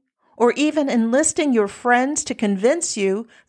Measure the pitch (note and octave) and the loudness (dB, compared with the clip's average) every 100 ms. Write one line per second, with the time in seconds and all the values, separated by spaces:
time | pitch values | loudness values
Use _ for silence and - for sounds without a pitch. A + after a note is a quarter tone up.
0 | _ _ _ - A#3+ A#3 D4+ D4+ C#4 A#3 | _ _ _ 0 0 2 0 0 0 0
1 | A3+ B3+ D#4 - D4+ A#3 G3+ - A#3+ A#3+ | 0 0 0 0 0 2 0 -2 2 2
2 | C4 D4+ - B3+ G#3 G3 A3+ E4+ E4 - | 2 -4 -6 -4 -2 0 0 0 -4 -2
3 | F#3+ G3 A#3 _ | -2 -2 -6 _